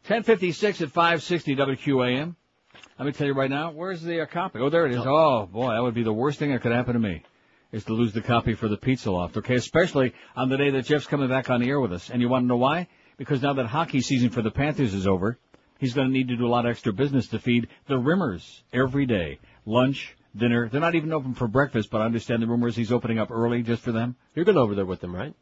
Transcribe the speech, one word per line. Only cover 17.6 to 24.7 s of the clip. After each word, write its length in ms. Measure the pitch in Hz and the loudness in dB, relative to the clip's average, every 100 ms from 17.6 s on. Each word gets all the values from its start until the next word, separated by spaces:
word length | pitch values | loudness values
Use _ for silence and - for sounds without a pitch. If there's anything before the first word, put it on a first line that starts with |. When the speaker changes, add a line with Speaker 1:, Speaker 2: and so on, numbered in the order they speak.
| 117 - - | 0 -12 -4
Speaker 1:
the 100 | 131 | 0
Rimmers 680 | 123 180 151 87 - - _ | 2 0 0 -6 -12 -20 _
every 340 | 123 135 139 | -2 0 0
day. 340 | 135 104 78 - - _ | 0 0 -2 -8 -18 _
Lunch, 500 | - 117 131 135 - - _ | 0 2 2 0 -10 -18 _
dinner. 340 | 101 120 120 113 | -2 2 2 0
They're 100 | 135 | 0
not 160 | 165 | 0
even 160 | 170 156 | 0 0
open 220 | 156 131 | -4 -4
for 160 | 120 120 | -4 0
breakfast, 400 | 123 139 120 104 | 0 2 0 -2
but 100 | 113 | -2
I 40 | |
understand 360 | 110 117 - 117 | 0 -2 -2 -2
the 60 | 117 | 0
rumor 220 | 120 120 | 0 0
is 80 | 117 | -2
he's 160 | 107 | 0
opening 260 | 120 113 113 | 0 0 -2
up 100 | 104 | -2
early 320 | 113 117 120 | 0 0 0
just 220 | 117 113 | 0 -2
for 80 | - | -2
them. 240 | 113 120 123 _ | -2 -2 -6 _
Speaker 2:
You're 100 | - | 0
going 120 | 180 175 | 4 4
over 160 | 113 | 4